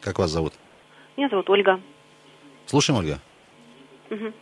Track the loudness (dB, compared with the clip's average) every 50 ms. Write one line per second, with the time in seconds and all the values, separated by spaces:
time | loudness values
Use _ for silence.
0 | -8 -6 -2 0 0 0 0 -2 -2 -4 -6 -10 -20 -20 -20 -20 _ _ -20 -20
1 | -20 -16 -6 -4 -2 0 0 -2 0 2 2 4 4 2 2 0 -2 -16 -20 -20
2 | -20 -20 -20 -20 _ -20 -20 -20 -20 -20 -20 -20 -12 0 2 2 2 4 2 0
3 | 0 -2 -4 -6 -8 _ -20 _ _ _ _ -20 -20 -20 -20 -20 -20 -20 -20 -20
4 | -14 -12 -12 -10 -10 -12 -12 -14